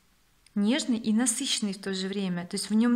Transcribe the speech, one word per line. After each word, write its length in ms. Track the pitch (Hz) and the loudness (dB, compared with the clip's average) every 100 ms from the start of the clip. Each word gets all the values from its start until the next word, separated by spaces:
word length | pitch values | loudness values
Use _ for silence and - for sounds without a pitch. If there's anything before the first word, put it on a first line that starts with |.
| _ _ _ _ _ 202 | _ _ _ _ _ 0
Нежный 420 | 202 285 - 220 | 2 2 2 0
и 140 | 220 | 2
насыщенный 600 | 220 262 - 269 - 208 | 2 2 0 -2 -2 -2
в 100 | 190 | -4
то 100 | 196 | -6
же 140 | 190 190 | -4 -4
время. 400 | 202 190 175 175 | -2 -2 -4 -4
То 80 | |
есть 160 | 170 - | -6 0
в 40 | |
нем 200 | 214 240 | 2 4